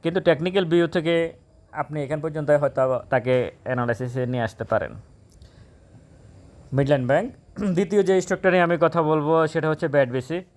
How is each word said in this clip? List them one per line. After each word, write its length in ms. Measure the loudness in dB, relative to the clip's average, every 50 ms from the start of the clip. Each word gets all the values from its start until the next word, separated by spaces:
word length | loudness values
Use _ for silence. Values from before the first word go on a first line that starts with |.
| -4
কিন্তু 180 | -2 -4 0
টেকনিক্যাল 440 | 2 2 2 2 0 -2 0 0 0
ভিউ 220 | 2 2 2 2
থেকে 460 | 2 0 -2 0 0 0 0 0 -2 -6 -14 _ _ _ -20 _ _
আপনি 320 | -8 -8 -8 -6 -6 -8 -6
এখান 180 | -4 -6 -6
পর্যন্ত 280 | -6 -6 -6 -6 0 2
হয়তো 500 | 2 2 2 0 0 0 0 0 0 -2 -2 -2
তাকে 420 | -2 0 2 2 0 2 0 -2 -8 _ _
অ্যানালাইসিসে 640 | -4 -4 -2 -2 -2 -2 -4 -4 -8 -4 -6 -4
নিয়ে 180 | -4 -2 -4 -4
আসতে 200 | -4 -6 -8 -6
পারেন 280 | -2 -2 -2 -2 -4 -12 -18 -20 -20 -20 _ _ _ _ -20 -20 -20 -20 -20 -20 -20 -20 -20 _ _ -20 -20 -20 _ -20 -20 -20 -20 -20 -20 -20 -20 -20 -20 -14 -4 -2
মিডল্যান্ড 340 | -2 2 2 2 0 2
ব্যাংক। 260 | 2 2 0 0 -2 -10 -14 _
<clears throat> 260 | _ -10 -6 -4 -2 0
দ্বিতীয় 300 | 0 0 2 2 2 2
যে 180 | 4 2 2
স্টকটা 300 | 2 0 -6 0 2 2
নিয়ে 120 | 4 4 4
আমি 140 | 2 2 2
কথা 200 | 2 2 2 2
বলবো 460 | 0 2 0 0 0 2 2 2 2
সেটা 220 | 0 -2 -2 -2 -2
হচ্ছে 180 | -2 -2 -4
ব্যাট 220 | 0 2 2 2 2
বিসি। 320 | 0 -6 -6 -4 -8 -8 -8 _ _